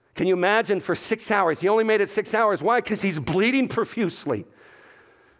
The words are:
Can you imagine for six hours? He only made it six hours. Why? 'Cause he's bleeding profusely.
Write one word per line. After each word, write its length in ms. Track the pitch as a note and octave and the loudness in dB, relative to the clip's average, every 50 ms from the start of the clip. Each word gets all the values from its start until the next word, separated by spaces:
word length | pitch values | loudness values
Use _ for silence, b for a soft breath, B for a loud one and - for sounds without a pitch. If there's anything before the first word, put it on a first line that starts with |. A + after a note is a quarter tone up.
| _ _ - | _ _ -6
Can 120 | - E3 | -2 0
you 80 | F#3 F#3 | 0 2
imagine 460 | F3+ F3 G3 G#3 A3+ A3 - G3+ F#3 | 2 2 2 2 2 2 0 -2 -2
for 140 | - - E3+ | -2 -2 -4
six 360 | - - - A3 A3+ - - | -4 -2 -4 -4 -4 -2 -2
hours? 300 | G#3+ G3+ F#3 E3 C#3+ - | 0 2 2 2 0 0
He 80 | - G3 | 2 2
only 160 | G#3+ A3 A3 | 2 2 2
made 160 | A3 G#3+ G#3 | 2 2 2
it 100 | G3+ - | 2 0
six 240 | - A3 G#3 - - | -2 -4 -4 -2 0
hours. 280 | G#3+ A3+ G#3 G3 D#3 D3 | 0 2 2 2 0 2
Why? 180 | G#3 A#3+ A#3+ | 2 2 2
'Cause 200 | - - A3 G3+ | 0 -2 -2 -2
he's 180 | - G3 E3 D3+ | -2 -2 -2 -2
bleeding 500 | B2 E3 E3 F#3 G#3 A#3+ C4 C4+ B3+ - | -2 -2 0 2 2 2 2 2 0 0
profusely. 760 | - A#3+ G#3 - - B3 G#3+ E3 E3 - - D3 B2 G2+ - - b b b b b b b b b b b b b b b b b | 0 -2 -4 -4 -2 -2 -2 -2 -2 -4 -4 -4 -4 -4 -4 -10 b b b b b b b b b b b b b b b b b